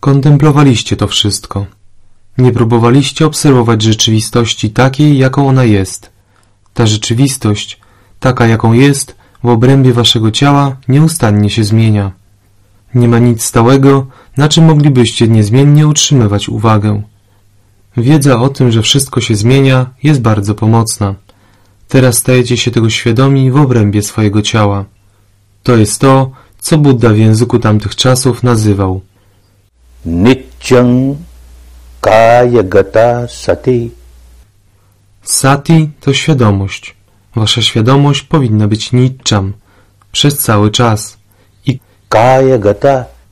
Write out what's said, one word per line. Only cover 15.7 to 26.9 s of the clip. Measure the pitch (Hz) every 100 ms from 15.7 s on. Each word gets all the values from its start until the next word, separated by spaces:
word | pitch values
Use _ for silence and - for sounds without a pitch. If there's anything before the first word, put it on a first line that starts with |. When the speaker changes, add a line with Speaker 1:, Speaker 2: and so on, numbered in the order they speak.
| 147 151
Speaker 1:
utrzymywać | 147 - 139 107 101 -
uwagę. | 110 110 107 107 104 107 _ _ _ _ _ _ _ _ 120
Wiedza | 120 156 139 120
o | 135
tym, | 139 127
że | 113
wszystko | 113 143 - 127
się | - 104
zmienia, | 113 139 135 131 127 -
jest | 147 139
bardzo | 113 104 101
pomocna. | 104 110 113 113 - 101 95 _ _ _ _ _ _ -
Teraz | 135 127 120
stajecie | - 127 120 120
się | 123
tego | 113 113
świadomi | - 117 113 135 139 131
w | 135
obrębie | 135 120 104 104
swojego | 101 - 107 104
ciała. | 104 110 101 101 101 _ _ _ _ _ _ _
To | - 117
jest | 107 -
to, | 135 135 131 - _ _
co | - 160
Buddha | 147